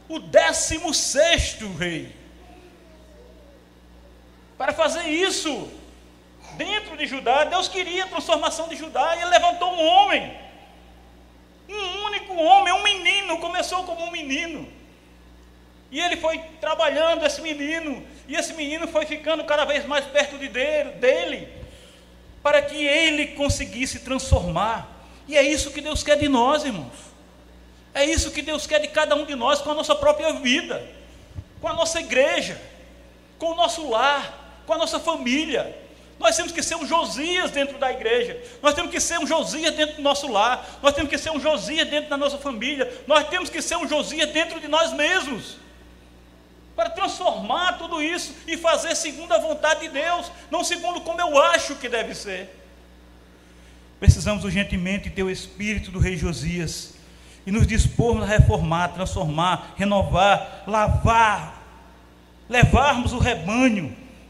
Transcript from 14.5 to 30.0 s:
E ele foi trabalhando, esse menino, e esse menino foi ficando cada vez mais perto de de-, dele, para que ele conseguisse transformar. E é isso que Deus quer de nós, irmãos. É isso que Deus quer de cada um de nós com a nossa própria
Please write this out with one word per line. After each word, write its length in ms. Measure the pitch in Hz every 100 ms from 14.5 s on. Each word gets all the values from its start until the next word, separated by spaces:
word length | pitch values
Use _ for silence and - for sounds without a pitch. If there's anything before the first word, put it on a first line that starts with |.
| 294 147 - - - - - - - - - - - -
E 80 | 277
ele 160 | 349 339
foi 240 | 320 320 - -
trabalhando, 640 | 294 320 320 277 330 320 302
esse 160 | 277
menino, 600 | 320 294 285 330 311 233 - - -
e 60 | 311
esse 180 | 330
menino 340 | 330 285 311 330
foi 180 | 311 311
ficando 380 | 302 302 320
cada 220 | 311 294 285
vez 200 | 294 240
mais 200 | 285 277
perto 320 | 285 277 277
de 100 | 269
de-, 440 | 220 285 302 262 -
dele, 480 | 247 311 349 240 - - - - - - - - - -
para 200 | 294 294
que 160 | 285 302 294
ele 420 | 294 320 302 294
conseguisse 720 | - 285 285 233 208 269 247
transformar. 880 | 247 262 - 254 175 165 208 220 - - - - -
E 80 | 294
é 80 |
isso 260 | 285 302 -
que 100 | 294
Deus 200 | 285 294
quer 160 | - 285
de 120 | 294
nós, 340 | 262 240 302
irmãos. 300 | 294 196 123 - - - - - - - - - -
É 120 | 277 294
isso 260 | 320 302
que 100 | 285
Deus 240 | 294 302 -
quer 140 | 302
de 80 | 294
cada 280 | 311 302 294
um 100 | 294
de 100 | 277
nós 260 | 233 285
com 100 | 294
a 20 |
nossa 220 | 302 294
própria 360 | 294